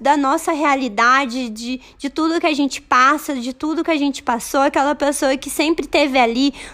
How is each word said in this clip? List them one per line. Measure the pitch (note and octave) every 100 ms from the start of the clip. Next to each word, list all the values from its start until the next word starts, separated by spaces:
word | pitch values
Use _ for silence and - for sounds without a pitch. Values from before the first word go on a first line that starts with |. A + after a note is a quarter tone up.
da | B3+ D4
nossa | C4+ D#4+ -
realidade, | D#4 D4+ C4+ B3+ G3+ A#3 C4+ C#4 B3 B3
de, | G#3+ A#3 B3+ - _
de | C#4
tudo | D4 D#4+ E4
que | E4
a |
gente | C#4+ C#4 -
passa, | - B3 C4 D4 - C4+
de | A#3+
tudo | B3+ D4+ D#4+
que | E4
a | D#4
gente | C#4+ C4+
passou. | - A#3 - C#4+
Aquela | C#4 D#4+ C#4 D4
pessoa | C#4+ C#4+ C#4 C#4
que | -
sempre | - D4+ E4 D4
teve | E4+ C#4+ C4
ali | A#3 A#3 C#4 - -